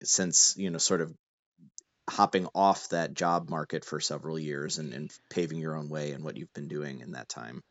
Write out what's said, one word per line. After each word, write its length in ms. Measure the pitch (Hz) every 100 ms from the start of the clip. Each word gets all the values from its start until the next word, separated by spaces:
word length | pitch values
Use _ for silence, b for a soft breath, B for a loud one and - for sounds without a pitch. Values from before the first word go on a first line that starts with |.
since, 520 | - - 92 80 - -
you 120 | 95
know, 80 | 82
sort 220 | - 92
of 120 | 82 80 _ _ _ _ - - _ _ -
hopping 380 | - 101 95 92 -
off 340 | 98 95 -
that 240 | 85 80 80
job 340 | 87 85 85
market 340 | 82 73 78
for 160 | - 76
several 380 | - 73 73 80
years 400 | 78 71 73 85
and, 160 | 78
and 180 | 62 76 - _
paving 300 | - 85 80
your 160 | 80 78
own 140 | 73
way 220 | 78 73
and 120 | 69
what 140 | 78 -
you've 160 | 85
been 140 | - 71
doing 320 | 76 73 65
in 100 | 62
that 140 | 64 58
time? 320 | - 58 60 -